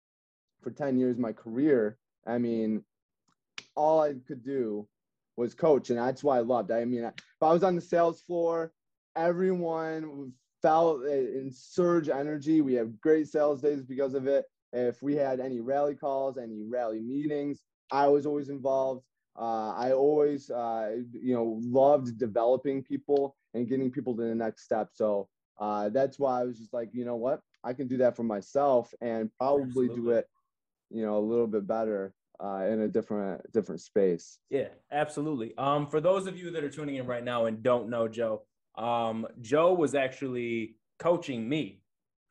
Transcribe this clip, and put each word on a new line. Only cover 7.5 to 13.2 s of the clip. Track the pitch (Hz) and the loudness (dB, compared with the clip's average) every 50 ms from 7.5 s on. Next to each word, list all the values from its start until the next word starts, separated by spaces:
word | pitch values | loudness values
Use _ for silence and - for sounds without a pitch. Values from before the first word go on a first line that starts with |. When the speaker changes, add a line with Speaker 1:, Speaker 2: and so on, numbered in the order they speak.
| 170 | 4
Speaker 1:
was | 170 190 | 4 4
on | 185 180 | 2 2
the | 170 | 0
sales | 165 - 175 170 170 170 165 - | -2 0 2 4 4 2 2 -2
floor, | _ - 175 170 170 165 165 165 165 165 _ _ _ _ _ _ _ _ - | _ -6 -2 0 0 0 0 -2 -4 -6 _ _ _ _ _ _ _ _ -4
everyone | 160 165 175 175 175 190 185 185 180 170 165 160 160 160 160 160 160 156 156 143 139 139 131 127 _ _ _ _ _ | 0 0 0 2 2 2 0 2 0 -2 -2 -2 -4 -4 -4 -6 -6 -8 -10 -10 -10 -12 -12 -14 _ _ _ _ _
felt | - 160 156 165 170 165 160 127 123 | 2 4 6 6 6 4 2 0 -2
in | 147 143 139 131 110 113 135 135 135 | 0 0 0 0 0 -2 -6 -6 -8
surge | 127 - - - - - 175 175 175 170 151 147 | -12 -14 -18 -8 0 2 4 4 4 4 2 2
energy. | 131 135 143 151 151 147 135 151 160 156 | 0 0 -2 -4 -4 -4 0 2 4 4
We | 147 131 127 | 4 4 2
have | 120 113 113 113 107 | 0 0 -2 -6 -2
great | - 156 156 160 | 4 4 4 4